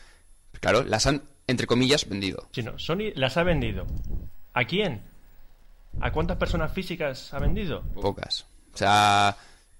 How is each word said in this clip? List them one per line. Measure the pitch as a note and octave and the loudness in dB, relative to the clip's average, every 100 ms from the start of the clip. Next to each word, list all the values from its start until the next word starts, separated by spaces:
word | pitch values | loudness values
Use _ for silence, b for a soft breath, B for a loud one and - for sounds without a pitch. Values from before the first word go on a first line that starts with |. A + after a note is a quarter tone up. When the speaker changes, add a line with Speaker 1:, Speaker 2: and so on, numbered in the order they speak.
| b b - - - - | b b -20 -20 -20 -4
Speaker 1:
Claro, | - G#2 | 2 2
las | - G#2+ C3+ | 4 2 2
han, | D3 - - - | 0 -2 -8 -2
entre | A#2+ A#2 | 0 2
comillas, | A#2+ B2+ C#3+ - | 2 4 2 0
vendido. | G2 F#2+ - - | -4 -4 -6 -8
Speaker 2:
Sí, | - | -8
no, | G#2+ - | -8 -6
Sony | - F3 G#3+ - | -4 -4 -4 -2
las | C3 E3+ | -2 0
ha | |
vendido. | F3 E3 A#2 F#2+ F2 - - - - - - | 2 2 0 -4 -4 -4 -4 -4 -6 -12 -8
¿A | - A#2+ | -4 -2
quién? | F3+ G#3 G#2+ - - - - - - - - - - | -2 -2 -4 -10 -20 -20 -20 -20 -20 -20 -20 -8 -2
¿A | B2+ | -2
cuántas | D3+ E3+ F3 | 0 -2 -2
personas | F3 E3+ D#3 | -2 0 -2
físicas | - F#3 F3 D3+ B2+ - | -4 -6 -6 -6 -6 -8
ha | C#3 | -2
vendido? | C3+ G3 F#3+ G2 - G2+ | 2 2 0 -4 -6 -2
Speaker 1:
Pocas. | G2+ - - - - - - | -2 -2 -4 -6 -8 -20 -16
O | - | 0
sea, | G2 G#2 G#2 G2+ G2+ G2+ b b _ - | 4 6 6 6 4 2 b b _ -10